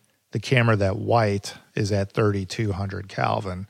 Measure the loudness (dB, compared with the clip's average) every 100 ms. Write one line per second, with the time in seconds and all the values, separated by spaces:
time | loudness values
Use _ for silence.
0 | _ _ _ -6 0 4 4 4 2 0
1 | 2 4 4 0 -4 -16 _ -4 0 0
2 | 0 0 2 0 -4 -4 -2 -2 -4 -6
3 | -10 -4 -2 -2 -4 -8